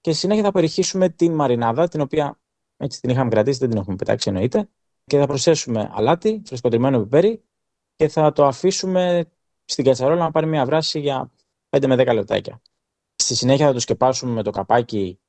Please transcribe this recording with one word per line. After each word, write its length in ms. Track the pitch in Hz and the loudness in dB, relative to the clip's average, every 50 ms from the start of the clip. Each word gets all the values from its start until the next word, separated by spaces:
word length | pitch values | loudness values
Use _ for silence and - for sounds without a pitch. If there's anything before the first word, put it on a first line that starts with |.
και 100 | _ - | _ -2
στη 80 | 165 151 | -4 -2
συνέχεια 240 | - 202 208 214 208 | 0 0 0 2 0
θα 100 | 202 196 | 0 2
περιχύσουμε 560 | 190 165 160 - - 185 - - 190 185 185 | 2 0 0 0 0 -2 -2 0 0 0 0
την 260 | 170 _ 175 170 165 | 0 _ 0 0 2
μαρινάδα, 540 | 156 147 131 123 117 117 113 117 131 165 175 | 2 0 0 0 0 0 0 0 0 0 -2
την 120 | - 156 | 0 -4
οποία 400 | 147 131 - 156 147 143 - _ _ _ _ _ _ _ _ | -4 -2 -2 -2 -2 -2 -6 _ _ _ _ _ _ _ _
έτσι 240 | _ - 120 - - | _ -10 -10 -10 -6
την 100 | _ - | _ -2
είχαμε 200 | 127 123 131 120 | 0 0 0 2
κρατήσει, 280 | 110 110 107 139 139 123 | 2 2 2 2 0 -2
δεν 100 | 131 123 | -2 -2
την 100 | 117 107 | -2 -2
έχουμε 180 | 98 92 95 | -4 -4 -6
πετάξει, 320 | 92 - - 107 104 - - | -6 -2 -2 -2 -2 0 -2
εννοείται, 400 | 95 92 98 127 - 214 208 - _ _ _ _ _ _ _ | -2 0 -2 0 0 -2 -4 -4 _ _ _ _ _ _ _
και 140 | _ 139 143 | _ 2 2
θα 80 | 143 | 2
προσθέσουμε 640 | 131 143 139 - - 165 147 - - 120 110 104 - - | 2 0 0 2 2 0 0 0 -4 -4 -4 -4 -4 -4
αλάτι, 480 | 104 107 123 160 175 - 214 220 220 214 | -2 0 0 0 2 0 -4 -4 -4 -8
φρεσκοτριμμένο 520 | - - 123 - 127 113 117 123 135 135 123 | -12 -14 -4 -4 -2 0 0 0 2 0 0
πιπέρι 460 | 107 104 123 147 175 208 226 220 _ _ _ _ _ _ _ _ _ _ _ | -2 2 2 2 2 2 0 -2 _ _ _ _ _ _ _ _ _ _ _
και 120 | _ 160 151 | _ -2 0
θα 240 | - - 156 151 151 | 2 2 2 2 4
το 140 | - 147 | 4 2
αφήσουμε 840 | 139 127 - - 185 190 - - 190 185 185 180 180 175 175 170 _ _ _ _ _ _ _ _ | 2 2 0 -2 -2 -2 -2 -4 -2 -2 0 0 0 0 -2 -2 _ _ _ _ _ _ _ _
στην 200 | _ - - 135 | _ -6 0 2
κατσαρόλα 400 | 131 131 123 127 135 160 175 170 | 2 2 2 2 0 0 0 0
να 60 | 160 | 0
πάρει 160 | 160 160 156 | 0 0 0
μια 180 | 160 156 151 131 | 0 0 0 0
βράση 360 | 123 147 160 156 - - 156 | 0 0 -2 -2 -2 -6 -4
για 300 | 143 143 139 131 135 127 _ _ _ _ _ _ _ _ | -4 -4 -4 -4 -6 -8 _ _ _ _ _ _ _ _
πέντε 180 | - 143 139 | -2 0 2
με 100 | 135 131 | 2 4
δέκα 180 | 123 127 123 120 | 4 4 4 2
λεπτάκια. 460 | 110 101 104 107 101 - - - - _ _ _ _ _ _ _ _ _ _ _ | 0 0 -2 -2 -4 -4 -6 -16 -16 _ _ _ _ _ _ _ _ _ _ _
Στη 200 | _ - - 123 | _ -4 -4 -2
συνέχεια 320 | 113 - 123 135 139 151 | -2 2 2 2 4 4
θα 60 | 147 131 | 2 2
το 80 | 123 | 2
σκεπάσουμε 520 | 117 - 117 - 131 127 131 - - 127 120 | -2 -4 -2 0 2 0 0 0 -4 -4 -4
με 100 | 113 107 | -4 -4
το 80 | 107 | -4
καπάκι 680 | 101 - 98 _ 117 123 120 - - 107 98 92 92 _ _ | -4 -6 -2 _ 2 0 0 0 -4 -4 -4 -4 -6 _ _